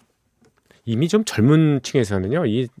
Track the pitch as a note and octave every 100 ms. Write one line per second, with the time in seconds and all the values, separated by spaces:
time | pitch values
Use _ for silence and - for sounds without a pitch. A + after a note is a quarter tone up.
0 | _ _ _ _ _ _ _ _ - A2+
1 | E3 G#3+ A3 - A#2+ D#3 D#3 C#3 - C#3
2 | G#2 G2 F#2+ D#3 C#3 A2+ B2 -